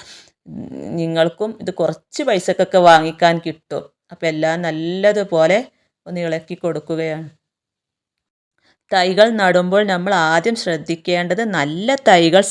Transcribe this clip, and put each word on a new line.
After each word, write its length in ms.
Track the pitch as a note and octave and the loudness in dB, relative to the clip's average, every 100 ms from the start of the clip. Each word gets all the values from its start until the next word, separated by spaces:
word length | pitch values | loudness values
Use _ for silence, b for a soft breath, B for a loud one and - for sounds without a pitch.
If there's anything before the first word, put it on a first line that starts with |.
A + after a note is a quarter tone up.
| B B B _ - D3+ - - D#2 E3 | B B B _ -18 -16 -14 -14 -10 -6
നിങ്ങൾക്കും 500 | E3 E3 E3 - G#3+ A3+ F#3 | -2 0 0 -2 -8 -8 -8
ഇത് 80 | - | -4
കുറച്ച് 420 | D#3 D#3 _ - C4+ | -4 -4 _ -6 -2
പൈസക്കൊക്കെ 500 | F#3+ F#3+ F3+ F#3 F#3+ F3 | -2 -2 -2 0 4 6
വാങ്ങിക്കാൻ 460 | E3 D#3+ D#3+ E3+ E3+ E3 | 6 4 0 0 0 -6
കിട്ടും. 360 | D#3 - D3 - _ _ | -10 -10 -12 -12 _ _
അപ്പോൾ 160 | F3 E3 | -8 -6
എല്ലാം 240 | D#3 D#3+ E3+ E3+ | -2 -2 -2 -4
നല്ലതുപോലെ 880 | D#3 E3 F#3 G3+ G#3 F#3+ E3 E3 G3+ C4 _ _ _ - | -6 -6 0 0 0 0 2 2 0 -4 _ _ _ -14
ഒന്ന് 180 | F3+ E3 | -8 -6
ഇളക്കി 280 | D#3+ D#3+ F3 F3 | -6 -10 -8 -6
കൊടുക്കുകയാണ്. 640 | D#3 - D#3+ D#3+ D#3 D#3 - _ _ _ _ _ _ _ _ _ _ _ _ _ _ - | -6 -8 -6 -6 -8 -12 -20 _ _ _ _ _ _ _ _ _ _ _ _ _ _ -4
തൈകൾ 340 | F#3+ F3+ F#3 A3 A3 | 0 2 4 4 4
നടുമ്പോൾ 420 | F#3 F3+ F3+ G3 G#3 | 2 2 2 0 0
നമ്മൾ 220 | F3+ F#3 F#3 D#3+ | -2 0 0 2
ആദ്യം 240 | E3 A3 A3+ | 2 0 -2
ശ്രദ്ധിക്കേണ്ടത് 800 | F#3 D#3+ D#3+ E3 - F3 F3 F3+ A3+ E3+ | -4 -6 -6 -6 -2 -2 -2 -2 -2 -2
നല്ല 380 | C#3+ E3 A3+ C4+ - | -2 -4 -4 0 4
തൈകൾ 340 | F3+ E3 F#3 G3+ | 4 6 4 4